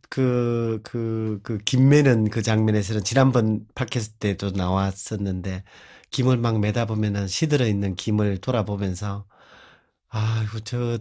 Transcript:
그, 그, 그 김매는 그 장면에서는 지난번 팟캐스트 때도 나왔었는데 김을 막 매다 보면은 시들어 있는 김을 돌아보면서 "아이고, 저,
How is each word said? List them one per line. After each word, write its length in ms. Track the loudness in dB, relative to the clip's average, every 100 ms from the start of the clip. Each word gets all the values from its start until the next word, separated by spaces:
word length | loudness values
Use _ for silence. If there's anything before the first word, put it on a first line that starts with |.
| -8
그, 680 | 0 2 2 0 0 -2 -4
그, 560 | -6 -6 -4 -2 -4 -4
그 140 | -6 -6
김매는 680 | 0 4 6 6 6 4 2
그 120 | 0
장면에서는 600 | 2 2 4 2 0 -2
지난번 640 | 0 4 4 4 2 0 -4 -8
팟캐스트 420 | -6 -4 -6 -4
때도 320 | -4 -2 -4
나왔었는데 1120 | -2 0 0 0 -4 -6 -4 -4 -4 -6 -8 -12 -20 -20 -20 _
김을 260 | 0 2 2
막 220 | 2 2
매다 260 | 0 0 -2
보면은 420 | 0 0 -2 -4
시들어 380 | -2 0 2 2
있는 280 | 0 -2 -4
김을 420 | -2 0 0 -2
돌아보면서 840 | -2 -2 -2 -2 -4 -4 -6 -8 -12 _ -20 -20 -20 _ _ _ _
"아이고, 500 | -4 -2 -2 -4 -6
저, 360 | -6 -4 -2 -4